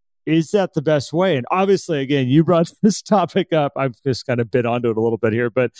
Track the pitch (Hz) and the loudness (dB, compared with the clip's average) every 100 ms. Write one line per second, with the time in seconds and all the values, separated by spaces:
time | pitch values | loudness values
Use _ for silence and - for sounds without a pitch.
0 | _ _ - 160 160 208 180 - 139 151 | _ _ -2 0 2 0 -2 -2 0 -2
1 | - 160 190 143 120 - 196 190 - 151 | -2 -2 0 0 -2 -2 2 0 0 -4
2 | 135 143 127 143 156 170 170 - 220 - | -2 0 2 4 4 2 0 0 0 0
3 | - 208 175 - 214 160 139 - 135 113 | 0 0 0 -2 0 0 -2 -2 -6 -4
4 | 139 120 - 123 117 127 117 120 120 110 | -4 -4 -4 -4 0 0 0 0 -2 0
5 | 113 110 113 110 120 127 120 - | -2 0 0 0 -2 -2 -2 -4